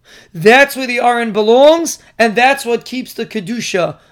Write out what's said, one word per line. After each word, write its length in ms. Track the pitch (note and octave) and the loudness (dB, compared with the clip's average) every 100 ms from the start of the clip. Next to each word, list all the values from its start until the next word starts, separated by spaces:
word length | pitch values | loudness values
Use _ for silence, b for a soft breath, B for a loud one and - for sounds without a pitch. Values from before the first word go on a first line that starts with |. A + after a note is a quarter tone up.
| b b b | b b b
That's 440 | E3 G3 B3+ C#4 B3+ | 0 4 4 2 -2
where 100 | B3+ | -6
the 140 | A#3+ | -2
Aron 340 | A#3+ A#3+ A3+ | 0 0 -2
belongs, 640 | G#3 G#3+ B3 D4 E4 D#4+ - b - | -2 2 6 6 4 -2 -10 b -2
and 160 | A3+ G#3 | 0 2
that's 300 | B3+ C4+ A#3 | 2 0 -2
what 200 | A#3 - | -6 -6
keeps 260 | B3+ - | -12 -10
the 140 | - A3+ | -12 -10
Kedusha 720 | A3 F3+ A#3 - F#3+ D#3+ - b | -8 -8 -8 -6 -4 -4 -6 b